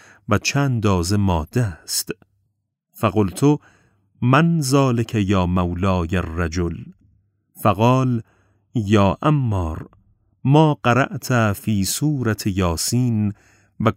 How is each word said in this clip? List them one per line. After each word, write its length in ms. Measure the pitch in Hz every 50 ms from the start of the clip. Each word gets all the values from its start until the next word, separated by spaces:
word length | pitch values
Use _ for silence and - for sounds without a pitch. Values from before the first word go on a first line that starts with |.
| - - - _ _ -
و 100 | 104 98
چند 440 | - - - 139 143 139 127 113 104
دازه 340 | 104 98 90 85 90 104
ماده 480 | 104 101 95 87 82 78 - - 123 123
است.» 460 | 101 82 - - - - - - - - - _ _ _ _ _ _ _ _ _ _ _ _ _ _ _
فقلت: 520 | - - 104 90 107 104 92 85 - 135 143 151 143 - _ _ _ _ _ _ _ _ _ _ _ 120
«من 380 | 123 131 143 165 170 165 160
ذلک 540 | 147 131 139 143 139 131 123 117 113 - -
یا 320 | 110 101 92 101 95 90
مولای 720 | 87 90 92 90 87 87 87 92 98 92 90 85 82 92
الرجل؟» 600 | 90 82 80 80 85 87 82 78 90 85 85 82 - - - - _ _ _ _ _ _ _ _ _ _ _ _ - -
فقال: 600 | 110 95 92 113 120 127 131 131 127 123 113 - _ _ _ _ _ _ _ _ _ -
«یا 440 | 123 107 98 107 104 101 95 - - -
عمار، 680 | 151 151 143 131 117 101 95 87 78 78 - - - - _ _ _ _ _ _ _ _ _ -
ما 300 | 127 139 151 160 151 143
قرأت 800 | - - 123 120 127 139 - 202 131 - - 131 120 113 107 98
فی 320 | - - - 110 95 95
سورة 520 | - - - 139 151 151 135 117 113 107 - -
یاسین 840 | 107 92 95 95 87 82 80 - - - 123 127 120 113 107 107 101 101 - _ _ _ _ _ _ _ -
و 120 | 104 110 101